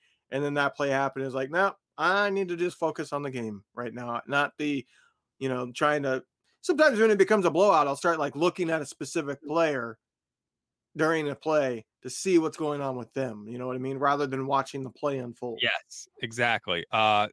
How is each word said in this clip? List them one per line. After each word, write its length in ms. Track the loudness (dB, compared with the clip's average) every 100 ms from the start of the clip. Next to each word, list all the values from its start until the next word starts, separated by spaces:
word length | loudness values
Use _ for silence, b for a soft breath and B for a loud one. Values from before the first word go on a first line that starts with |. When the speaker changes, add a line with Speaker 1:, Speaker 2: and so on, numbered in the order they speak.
| _ _ -8
Speaker 1:
And 120 | -4
then 120 | -2 0
that 200 | 0 0
play 140 | 0
happened. 360 | 0 0 -4 -6
It's 100 | -4
like, 160 | -2
"No, 220 | 0 0 -2 _ -2
I 320 | 2 2 2
need 160 | 0 -2
to 80 | -2
just 200 | -4 -2
focus 360 | -4 -4 -6
on 80 | -6
the 80 | -6
game 320 | -6 -6 -8 -14 -10
right 180 | -10
now, 280 | -8 -8 -8 -2
not 260 | -2 -2 -2
the, 280 | -4 -4 -8 b b b _ -8
you 100 | -6
know, 220 | -4 -6
trying 320 | 0 0 2
to," 200 | 0 -2 -6 _ _ _
sometimes 380 | -2 4 4 6
when 120 | 4
it 60 | 6
becomes 260 | 4 4 4
a 60 |
blowout, 360 | 4 6 6 4
I'll 80 | 2
start, 240 | 0 0
like, 160 | 0 2
looking 340 | 0 2 -2
at 100 | -2
a 40 | -4
specific 560 | -10 -6 -4 -4 -6
player 540 | -2 0 2 0 -6 -12 _ _ _ _ _ _ _ _ _ 0
during 340 | 2 2 0
a 60 | -4
play 500 | 0 2 2 -2 -10 _
to 60 | -12
see 280 | -4 2 4
what's 200 | 4 -2
going 240 | -4 -2
on 140 | -4 -6
with 160 | -6
them, 340 | -4 -4 -6 -12
you 100 | -10
know 80 | -6
what 80 | -6
I 40 |
mean? 180 | -6 0
Rather 300 | 2 2 0
than 180 | -4 0
watching 380 | 0 -2 -6
the 80 | -10
play 260 | -6 -4 -4
unfold. 400 | -6 -8 -8 -2
Speaker 2:
Yes, 460 | -2 -2 -6 -20 -20 -12
exactly. 640 | -8 0 2 0 -2 -4 -2
Uh, 360 | 2 4 4 2